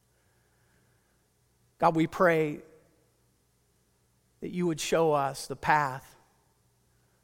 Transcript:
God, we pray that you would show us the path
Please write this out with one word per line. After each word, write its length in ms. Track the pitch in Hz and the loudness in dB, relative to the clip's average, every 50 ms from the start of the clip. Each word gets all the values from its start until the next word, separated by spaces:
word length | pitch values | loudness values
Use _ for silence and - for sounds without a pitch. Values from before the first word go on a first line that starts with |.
| _ _ _ _ _ _ _ _ _ _ _ _ _ _ _ _ _ _ _ _ _ _ _ _ _ _ _ _ _ _ _ _ _ _ _ - | _ _ _ _ _ _ _ _ _ _ _ _ _ _ _ _ _ _ _ _ _ _ _ _ _ _ _ _ _ _ _ _ _ _ _ 0
God, 180 | 160 170 165 | 2 2 4
we 100 | 160 160 | 2 0
pray 560 | 156 - - 190 175 165 160 160 147 147 - - - - - _ _ _ _ _ _ _ _ _ _ _ _ _ _ _ _ _ _ _ _ _ _ _ _ _ _ _ _ _ _ _ - | 0 0 2 2 4 4 2 0 -2 -4 -8 -14 -20 -20 -20 _ _ _ _ _ _ _ _ _ _ _ _ _ _ _ _ _ _ _ _ _ _ _ _ _ _ _ _ _ _ _ -14
that 80 | - 170 | -12 -8
you 160 | 175 180 175 175 | -4 -2 -2 -2
would 120 | 160 143 | -2 -4
show 300 | - - 180 165 165 160 | -4 0 2 2 2 2
us 380 | 147 143 139 135 139 - - - | 2 2 0 -2 -4 -8 -12 -12
the 80 | 135 | -12
path 580 | - - - 156 151 147 131 127 135 - - - _ _ _ _ _ _ _ _ _ _ _ _ _ _ _ _ _ _ _ _ _ | -6 0 2 2 2 2 0 -4 -8 -14 -18 -20 _ _ _ _ _ _ _ _ _ _ _ _ _ _ _ _ _ _ _ _ _